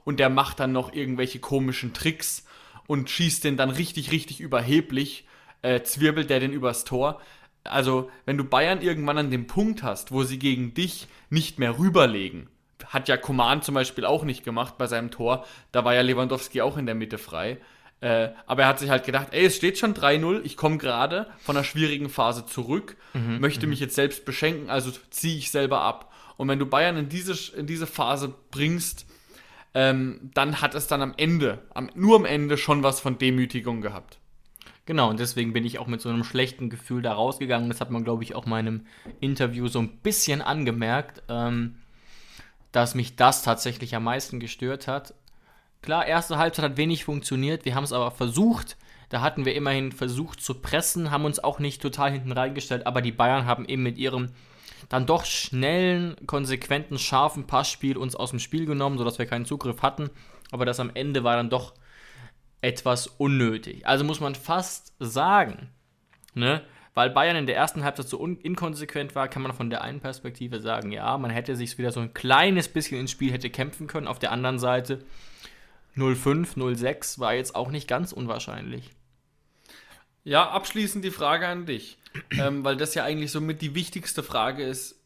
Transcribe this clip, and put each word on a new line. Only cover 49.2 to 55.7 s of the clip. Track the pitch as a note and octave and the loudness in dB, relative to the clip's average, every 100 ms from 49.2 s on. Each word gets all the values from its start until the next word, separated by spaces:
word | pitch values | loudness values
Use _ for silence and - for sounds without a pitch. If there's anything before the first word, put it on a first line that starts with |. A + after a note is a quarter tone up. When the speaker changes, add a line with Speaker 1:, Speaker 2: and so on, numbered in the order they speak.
Speaker 2:
hatten | D3 - B2+ | 0 0 0
wir | |
immerhin | D3 C#3+ C3+ C3+ | 0 2 0 -2
versucht | B2+ B2+ B2 E3 - | -4 -2 -2 -6 -8
zu | - B2+ | -8 -8
pressen, | - D#3 - F3 D#3+ | -2 0 0 0 0
haben | C#3+ D3+ | 0 0
uns | D3 | 0
auch | D3 - | -2 -2
nicht | C#3+ - | -4 -4
total | C#3 C#3+ C#3 | -4 0 0
hinten | C#3 B2+ | 0 -4
reingestellt, | B2+ C3+ C#3+ - B2 A#2+ | -2 -2 -4 -4 -4 -2
aber | B2 | 0
die | A#2+ | 0
Bayern | A2 A#2+ C3+ B2 | 2 4 4 2
haben | A#2+ A#2+ | 0 -2
eben | C3 | -2
mit | B2 A#2 | -2 -2
ihrem | C3 B2+ B2 - - - - - - | -2 -2 -4 -8 -20 -20 -20 -20 -2
dann | C3 B2+ | 0 4
doch | E3 - | 4 2
schnellen, | - - B2+ C3+ | -4 -2 0 2